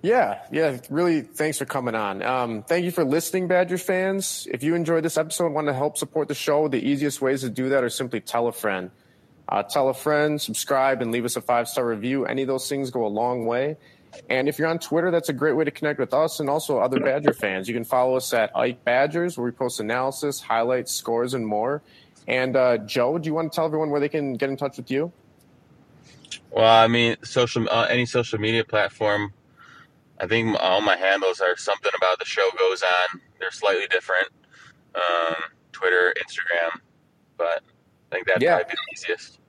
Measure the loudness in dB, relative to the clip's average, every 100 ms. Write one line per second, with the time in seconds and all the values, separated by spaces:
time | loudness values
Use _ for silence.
0 | 4 4 2 -2 -4 0 0 0 -4 0
1 | 2 2 -2 -4 -4 -2 -4 -2 -2 -2
2 | -2 -2 -2 0 -2 -4 -2 0 0 0
3 | 2 0 0 -2 2 2 2 -2 0 0
4 | 0 -2 -4 -8 -8 -4 0 0 2 0
5 | 2 0 -2 -2 -2 0 -2 0 -2 -2
6 | -4 -4 -4 -2 0 2 2 0 0 0
7 | 0 0 0 0 -2 -4 0 2 0 -4
8 | -6 -6 -4 -2 -2 -2 -4 -4 -6 _
9 | _ _ _ _ -4 -2 0 0 0 0
10 | 0 2 2 0 -4 -6 0 2 2 2
11 | 0 -2 -2 -4 0 0 0 -2 -2 -2
12 | -2 -2 -2 -2 -2 -2 -2 -4 -4 -2
13 | -2 0 -2 -2 -2 -2 -2 -6 -16 _
14 | _ -20 -4 0 0 0 -2 -2 0 0
15 | 2 0 -2 0 2 2 0 -2 -4 -2
16 | 0 2 2 0 -2 0 0 2 2 2
17 | 2 2 2 2 -2 -2 -4 -6 0 2
18 | 2 0 0 0 0 0 -2 -2 0 2
19 | 2 0 -4 -4 -6 -4 -6 -4 -2 -2
20 | -2 -2 -6 -6 -2 0 2 0 -2 -6
21 | -2 -2 0 -2 -2 -2 -2 -4 _ -20
22 | -20 _ -4 0 2 4 4 2 0 0
23 | 2 0 -2 -2 -2 -2 -2 0 0 0
24 | 0 -2 -2 -2 -2 -2 -4 -6 -4 -2
25 | -2 -8 _ _ _ _ _ -20 _ -20
26 | -20 -20 -18 -18 _ 4 8 8 8 6
27 | 2 0 -2 0 0 0 0 2 2 0
28 | 0 -2 -2 -2 0 0 0 0 0 0
29 | 0 0 -2 -8 _ _ -20 -20 -20 _
30 | _ _ 0 0 2 2 2 4 4 2
31 | 4 2 2 2 0 0 -2 -2 -2 2
32 | 2 2 -2 0 0 2 0 2 2 2
33 | 0 -4 _ _ -10 -2 0 0 0 -2
34 | 0 -2 -2 _ _ -20 -20 _ _ -4
35 | 0 2 0 -4 -8 _ _ -2 2 4
36 | 4 0 -6 -8 -2 0 -2 -4 _ _
37 | _ _ _ -4 -2 -2 _ _ _ _
38 | _ -6 0 2 4 2 0 -8 -10 -10
39 | -8 -8 -8 _